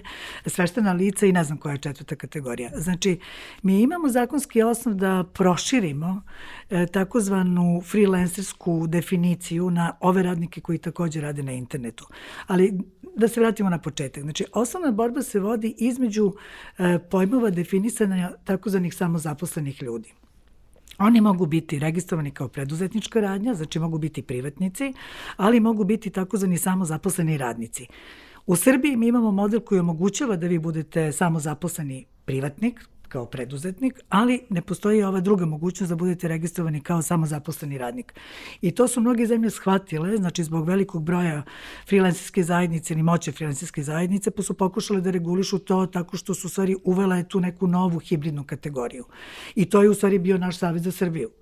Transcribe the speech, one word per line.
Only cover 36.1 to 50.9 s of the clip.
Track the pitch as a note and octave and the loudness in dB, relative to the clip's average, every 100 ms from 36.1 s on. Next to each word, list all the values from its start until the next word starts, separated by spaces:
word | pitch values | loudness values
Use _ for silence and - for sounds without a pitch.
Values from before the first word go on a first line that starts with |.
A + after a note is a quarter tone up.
| F3 E3 | -2 -2
registrovani | D#3+ E3+ - D#3+ D3+ | -4 -4 -4 -4 -4
kao | C#3 E3+ | -2 -2
samozaposleni | D3 F3 D#3 D3+ E3 - D3+ C#3 | 0 0 0 -2 -8 -10 -8 -8
radnik. | A#3+ B3 - - - - - - | -8 -10 -14 -18 -20 -18 -18 -4
I | F3+ | -2
to | F3 B3 | 2 2
su | B3+ | 4
mnoge | A#3 A#3 A3+ | 2 2 2
zemlje | A#3 A3+ | 2 0
shvatile, | - F#3+ F#3+ G3 D#3 F3 A3 | 0 2 0 0 -4 -2 0
znači | F3 D#3 | -2 -2
zbog | D#3 D#3+ D#3+ | -2 -2 0
velikog | G3 G3 E3 | 0 0 -2
broja | D#3 F3+ F3 D3 - - - - - | -2 0 0 -2 -8 -14 -18 -12 0
freelancerske | G3 F#3 E3+ - G3 | 4 4 0 -2 -2
zajednice | E3+ F3 F3 E3 - | 2 2 0 -2 -2
ili | D#3+ | 0
moće | E3 E3+ - | 2 2 -2
freelancerske | - D#3 C3+ - - | -6 -6 -6 -8 -8
zajednice, | D3 D#3+ F3+ G3 G3+ | -4 -2 0 0 0
pa | G3 | -2
su | F#3 | -4
pokušale | F#3 F#3 G#3 - G3+ | 0 0 0 -2 0
da | F#3 | 0
regulišu | F3+ E3+ F3+ F#3 G3 | -2 0 0 0 -2
to | - F#3 F#3 | 0 0 0
tako | F3+ E3+ F3+ | -2 -6 -8
što | - | -6
su | F3+ F3 | -6 -6
u | |
stvari | - F#3+ F#3+ | -2 0 0
uvele | F3+ F#3 G3 F3+ | 0 2 2 0
tu | F3 G3 | 0 -2
neku | F3+ F3 F#3 | -2 0 0
novu | F3+ F#3 E3 | 2 2 0
hibridnu | - E3 D#3 D3 | -2 -2 -2 -6
kategoriju. | C#3 C#3+ D3+ C3+ A#2+ B2+ - - - - - | -8 -8 -8 -6 -6 -8 -18 -20 -18 -18 -6
I | - E3+ | 0 4
to | G3+ | 6
je | G#3 | 6
u | |
stvari | G3+ G3 G3 | 6 2 2
bio | F3+ F#3+ | 2 2
naš | F3+ F3 | 0 -2
Savez | F3 E3+ | -2 -2
za | F3 | -2